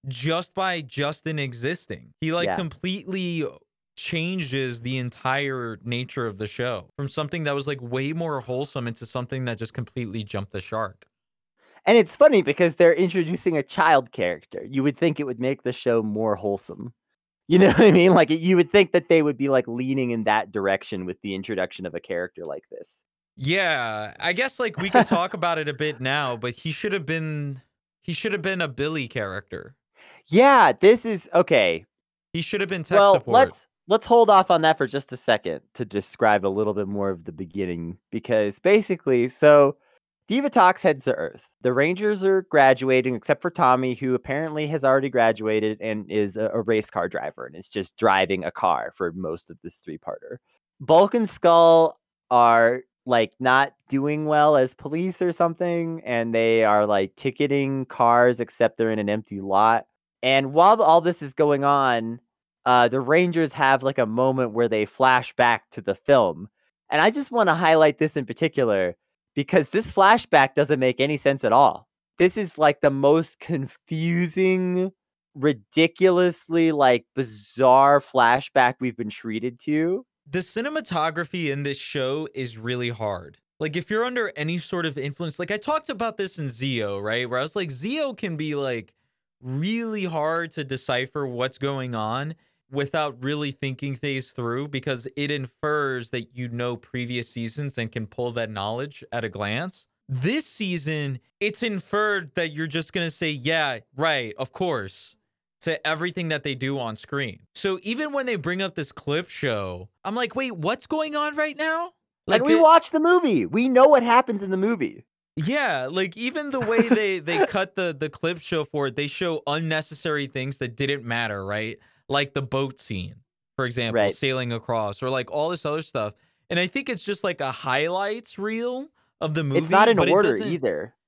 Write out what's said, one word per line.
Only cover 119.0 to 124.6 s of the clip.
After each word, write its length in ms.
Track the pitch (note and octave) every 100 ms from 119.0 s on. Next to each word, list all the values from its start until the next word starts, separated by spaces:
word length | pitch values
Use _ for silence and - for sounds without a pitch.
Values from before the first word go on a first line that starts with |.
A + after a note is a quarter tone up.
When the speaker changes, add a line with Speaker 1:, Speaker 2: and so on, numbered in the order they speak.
| C#3+
Speaker 1:
show 360 | - F3+ D#3 -
unnecessary 800 | D3 E3 D#3 D3+ D3+ E3+ D3+ C3+
things 320 | C3+ C3 C3+
that 180 | B2+ A2+
didn't 280 | C#3 C#3+
matter, 400 | A#2 A#2 A#2 G2+
right? 340 | F#2+ G#2 A2 - _ _ _
Like 260 | C#3 C#3+
the 80 | -
boat 360 | C3+ C3+ C#3 C3
scene, 380 | - G2 F2+ - _ _ _ -
for 80 |
example, 300 | B2+ A#2 A#2
Speaker 2:
Right. 160 | A2+ G2+
Speaker 1:
sailing 420 | F#2+ C#3 C3 B2
across, 500 | A#2